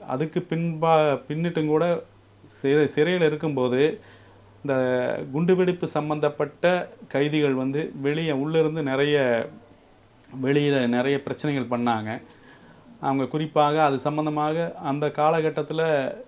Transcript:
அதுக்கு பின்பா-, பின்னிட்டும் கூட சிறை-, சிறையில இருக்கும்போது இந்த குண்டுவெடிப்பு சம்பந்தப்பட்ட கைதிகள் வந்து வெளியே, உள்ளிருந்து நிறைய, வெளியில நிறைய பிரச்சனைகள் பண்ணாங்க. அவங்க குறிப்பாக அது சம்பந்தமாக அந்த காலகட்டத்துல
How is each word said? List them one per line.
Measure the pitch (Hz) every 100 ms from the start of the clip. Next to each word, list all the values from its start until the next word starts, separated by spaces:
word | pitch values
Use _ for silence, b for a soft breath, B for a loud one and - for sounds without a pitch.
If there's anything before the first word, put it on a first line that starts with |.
| -
அதுக்கு | 135 156 175 175
பின்பா-, | 165 170 156 165 160 151 131 -
பின்னிட்டும் | 151 170 170 156
கூட | 156 175 170 - - - - - -
சிறை-, | 135 147 143 147
சிறையில | 160 180 156
இருக்கும்போது | 151 165 135 127 123 156 - B B B B B -
இந்த | 139 131 127 127 123 - 139
குண்டுவெடிப்பு | 139 175 180 180 175
சம்பந்தப்பட்ட | 160 151 151 151 147 - 147 - 175 180 - - -
கைதிகள் | 139 147 151 143
வந்து | 131 131 147 160 147
வெளியே, | 139 156 165
உள்ளிருந்து | 135 151 160 156 160
நிறைய, | 139 135 147 147 127 117 - - - - _ _ _ _ - 131
வெளியில | 131 147 147 139 120
நிறைய | 120 135 139
பிரச்சனைகள் | 139 131 151 139 120 120
பண்ணாங்க. | 120 113 107 113 - B B B B B B -
அவங்க | 143 135 131
குறிப்பாக | 156 156 156 147 151
அது | 151 135
சம்பந்தமாக | 147 151 151 151 151 160 170 -
அந்த | 151 143 147
காலகட்டத்துல | 147 151 165 156 147 147 160 160 143 131 233